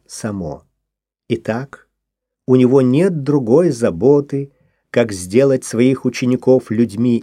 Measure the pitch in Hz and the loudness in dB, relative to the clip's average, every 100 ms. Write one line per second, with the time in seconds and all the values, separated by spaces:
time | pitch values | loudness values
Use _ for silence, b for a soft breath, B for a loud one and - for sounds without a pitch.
0 | _ - 110 101 80 69 _ _ _ _ | _ -12 -10 -8 -10 -12 _ _ _ _
1 | _ _ - 117 - 113 139 - _ _ | _ _ -8 -8 -4 -6 -8 -16 _ _
2 | _ _ _ _ - 127 123 135 127 135 | _ _ _ _ 0 2 4 4 2 2
3 | 196 160 135 147 110 139 175 113 113 82 | 0 -2 -2 -2 2 2 2 0 -2 0
4 | 120 147 143 139 139 _ _ _ _ 123 | 2 2 0 -8 -10 _ _ _ _ -2
5 | 113 95 90 107 139 131 - 113 123 131 | -2 -4 -2 2 2 0 -4 0 0 2
6 | 127 - 123 123 127 131 - 110 117 98 | -4 -4 -2 -2 2 2 0 -2 -2 0
7 | 123 117 | -2 -2